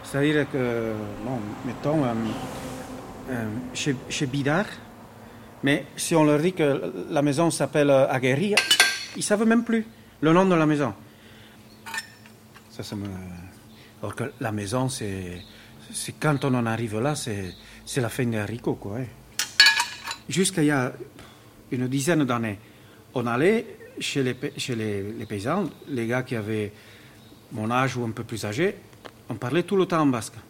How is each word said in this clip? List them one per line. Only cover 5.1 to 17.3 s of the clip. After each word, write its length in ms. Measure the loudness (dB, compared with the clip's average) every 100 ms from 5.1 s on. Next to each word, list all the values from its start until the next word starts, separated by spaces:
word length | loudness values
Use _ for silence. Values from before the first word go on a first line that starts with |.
| -20 -20 -20 -20 -2
mais 220 | 2 2 0 -6
si 200 | 2 6
on 100 | 6
leur 140 | 6
dit 120 | 2
que 540 | 2 2 2 -2 -6 -2
la 120 | 2
maison 280 | 2 4 2
s'appelle, 400 | 2 0 4 6
euh, 200 | 8 6
Aguerri, 460 | 4 2 2 2 2 2 2 2 0 -8 -8
ils 80 |
savent 220 | 0 4 6
même 180 | 4
plus 220 | 4 0 -2 -12 -20 0
le 140 | 6
nom 120 | 8 8
de 100 | 6
la 100 | 4
maison. 280 | 4 0 -4 -16 -20 -20 -20 -20 -20 -20 -18 -10 -10 -10 -20 -20 -20 -20 -20 -20
Ça, 120 | -14
ça 120 | -8 -6
me... 120 | -6 -8 -10 -12 -14 -18 -20 -20 -20 -12
Alors 140 | -10 -6
que 160 | -6 -4
la 100 | -4
maison, 380 | -4 -2 0 -2
c'est, 520 | -2 -6 -6 -8 -10 -14 -20 -20 -20 -14
c'est 200 | -10 -10 -2
quand 240 | 0 2
on 100 | 2 0
en 100 | 0
arrive 340 | -2 -4 -2
là, 160 | -2 -2
c'est, 400 | -6